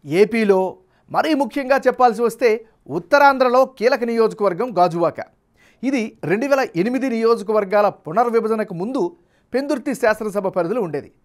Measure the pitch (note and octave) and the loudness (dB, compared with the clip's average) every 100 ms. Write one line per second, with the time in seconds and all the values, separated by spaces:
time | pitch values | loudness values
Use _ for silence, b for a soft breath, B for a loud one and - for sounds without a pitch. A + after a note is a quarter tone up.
0 | C#3+ E3 G#3+ A3+ G#3+ F#3+ F#3 - _ _ | -2 2 2 2 2 2 0 -8 _ _
1 | _ - D4+ D4 C4+ C#4+ B3+ C4+ B3+ B3 | _ -4 0 0 -2 -4 0 2 2 2
2 | B3 A3 A#3 A#3 B3 A3 b b - D3+ | 2 2 -2 0 0 0 b b -10 -10
3 | F3 C#4+ C#4+ C4+ B3+ B3 C4 - A3 C4 | 0 4 4 4 2 2 0 0 -2 0
4 | A#3 A#3 A3 F3 G3+ E3+ - F3+ F3 E3+ | -2 0 0 2 -2 -2 -4 0 0 2
5 | E3 - - _ _ _ b b A#3+ C4+ | -2 -2 -14 _ _ _ b b -4 -2
6 | A3 - C#3+ G3 C#4 C4+ B3 E3 G3+ B3+ | -4 -8 -4 -2 0 0 0 -2 -2 0
7 | C4 A3+ A3+ A#3 G3+ G#3+ G3 G#3 G#3 - | -2 0 0 0 0 -2 0 2 2 -2
8 | - F3 A#3+ A3+ A3 A3 G#3+ E3+ G3 C4+ | -6 -2 2 0 0 -4 -4 -6 -6 -4
9 | F3 - _ _ _ B3 C#4 D4+ - C4 | -4 -6 _ _ _ -6 -2 -4 -4 -2
10 | A3+ G#3+ A3 G3 F#3+ F#3 E3+ B3 F#3 C#3+ | 0 0 -4 -4 -4 -2 -2 -2 -4 -6
11 | C3+ _ | -10 _